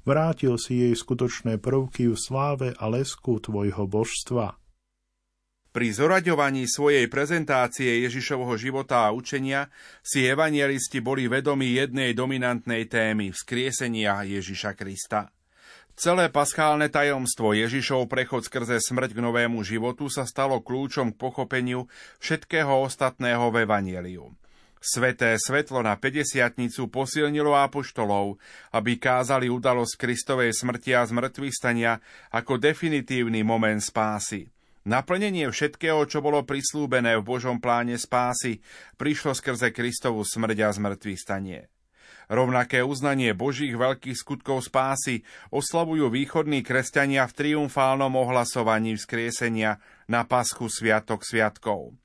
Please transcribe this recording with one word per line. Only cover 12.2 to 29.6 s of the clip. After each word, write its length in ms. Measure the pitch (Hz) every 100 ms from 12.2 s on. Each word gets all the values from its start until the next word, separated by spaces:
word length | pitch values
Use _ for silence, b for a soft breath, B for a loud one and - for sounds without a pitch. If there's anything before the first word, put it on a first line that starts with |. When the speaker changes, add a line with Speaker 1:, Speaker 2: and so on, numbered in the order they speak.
| 127 135 123 120 123 113 113
Speaker 2:
témy, 480 | 117 110 107 98 90
vzkriesenia 880 | - 123 131 - 127 113 104 101
Ježiša 480 | 98 101 92 95 104
Krista. 640 | 98 98 98 - 107 101 _ B B B B B
Celé 400 | - 170 180 170
paschálne 560 | 147 143 - 156 151 147
tajomstvo, 640 | 147 143 135 123 - 110
Ježišov 560 | 104 117 135 120 131 120
prechod 400 | 127 123 127 117
skrze 320 | 131 120 117
smrť 400 | - 127 127 107
k 0 |
novému 480 | 120 120 120 117 98
životu, 400 | 110 117 120 143
sa 160 | 143
stalo 400 | 127 - 135 127
kľúčom 480 | - 127 139 147 120
k 80 | 107
pochopeniu 720 | 127 131 127 131 123 127 127 B B B
všetkého 480 | - 160 - 160 143 135 135
ostatného 640 | - 131 - 123 120 120
v 160 | 113 110
evanjeliu. 640 | 104 95 90 90 90 - 78 b b b b
Sveté 560 | - 123 127 117 120 110
svetlo 480 | - 139 147 131
na 160 | 110 101
päťdesiatnicu 880 | 135 143 139 139 120 - 120 127 120
posilnilo 640 | 131 131 151 147 147 147
apoštolov, 880 | 143 139 143 139 - 107 101 101 95 B B B
aby 240 | 117 107 120
kázali 560 | 131 127 127 135 127
udalosť 480 | 123